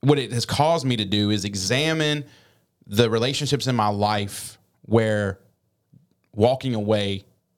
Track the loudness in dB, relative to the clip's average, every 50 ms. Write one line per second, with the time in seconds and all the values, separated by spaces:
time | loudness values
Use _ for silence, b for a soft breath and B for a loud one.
0 | 6 4 4 4 2 -2 -4 -6 -4 -4 0 0 2 2 2 0 0 -2 -2 -2
1 | -2 -2 0 0 2 2 0 0 -2 -4 -6 -4 -4 -2 0 0 0 0 0 0
2 | 0 0 0 -2 -6 b b b b b b b b b _ _ _ -8 0 2
3 | 2 2 2 0 0 0 -2 -2 -2 -2 -2 -2 -2 -2 0 0 0 0 0 0
4 | 0 0 0 0 -2 -4 -6 -10 -14 -14 -16 _ _ _ _ _ _ 0 2 2
5 | 2 2 0 0 0 -2 -4 -6 _ _ _ _ _ _ _ _ _ _ _ -20
6 | _ _ _ _ _ _ _ 2 4 4 4 2 -2 -4 -2 -2 0 0 0 0
7 | 0 -2 -4 -6 -10 _ _ _ _ _ _